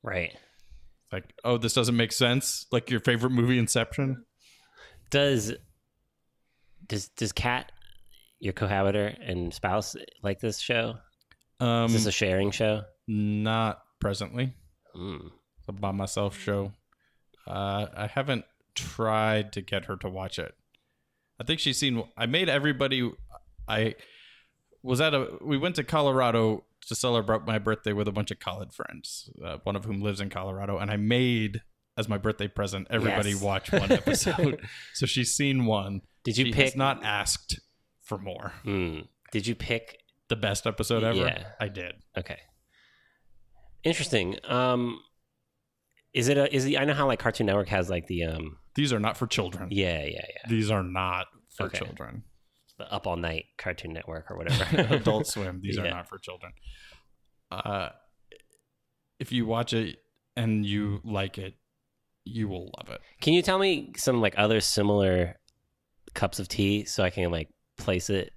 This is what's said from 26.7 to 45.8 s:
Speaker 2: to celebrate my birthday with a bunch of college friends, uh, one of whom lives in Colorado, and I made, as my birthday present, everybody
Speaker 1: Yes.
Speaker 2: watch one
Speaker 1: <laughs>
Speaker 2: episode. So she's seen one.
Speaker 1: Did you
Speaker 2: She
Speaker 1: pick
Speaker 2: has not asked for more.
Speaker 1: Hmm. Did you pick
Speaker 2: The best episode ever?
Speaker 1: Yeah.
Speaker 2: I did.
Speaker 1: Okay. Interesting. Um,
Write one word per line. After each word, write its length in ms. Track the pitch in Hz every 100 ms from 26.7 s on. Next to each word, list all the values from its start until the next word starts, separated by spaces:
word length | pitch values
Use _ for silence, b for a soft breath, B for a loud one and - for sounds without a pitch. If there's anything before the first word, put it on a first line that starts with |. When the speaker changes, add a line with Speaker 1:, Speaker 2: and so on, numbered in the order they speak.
| _ -
Speaker 2:
to 60 |
celebrate 480 | 110 127 117 107 110 -
my 120 | 110
birthday 340 | 104 107 -
with 160 | 104 104
a 40 |
bunch 180 | 101 101
of 80 | -
college 320 | - 92 95
friends, 580 | - - - - - - -
uh, 140 | 85 76
one 120 | - 101
of 80 |
whom 160 | 101 101
lives 180 | 104 98
in 100 | 101
Colorado, 480 | 95 95 95 98 98
and 120 | 104
I 60 | 107
made, 680 | 104 123 127 117 107 107 - _ _ -
as 120 | 107
my 100 | 101
birthday 300 | 107 107 101
present, 380 | - 101 98 92
everybody 400 | 113 110 101 104
Speaker 1:
Yes. 100 | 101
Speaker 2:
watch 280 | 101 98 -
one 200 | 196 -
Speaker 1:
<laughs> 0 |
Speaker 2:
episode. 680 | 247 - 285 - 175 160 - B B B
So 120 | - 127
she's 280 | - 120
seen 320 | - 143 131 120
one. 360 | 107 98 98 - _
Speaker 1:
Did 120 | - 110
you 80 | 127
Speaker 2:
She 60 |
Speaker 1:
pick 120 | 113
Speaker 2:
has 120 | 135 131
not 280 | 135 127
asked 560 | 107 104 101 - - - _ _ _ _
for 160 | - 104
more. 340 | 98 87 101 -
Speaker 1:
Hmm. 360 | - 98 87 78 - _ _
Did 140 | 110 101
you 80 |
pick 440 | 117 - 117 - - _ _ _
Speaker 2:
The 80 | 117
best 300 | 104 101 -
episode 360 | 107 104 117
ever? 120 | 110 95
Speaker 1:
Yeah. 260 | 87 - 92 -
Speaker 2:
I 80 | 107
did. 260 | 98 87 - _ -
Speaker 1:
Okay. 200 | - - - _ _ b b b b b b - - - - -
Interesting. 520 | 160 170 143 117 90 98
Um, 560 | - 120 127 123 120 117 - _ _ _ _ _ _ _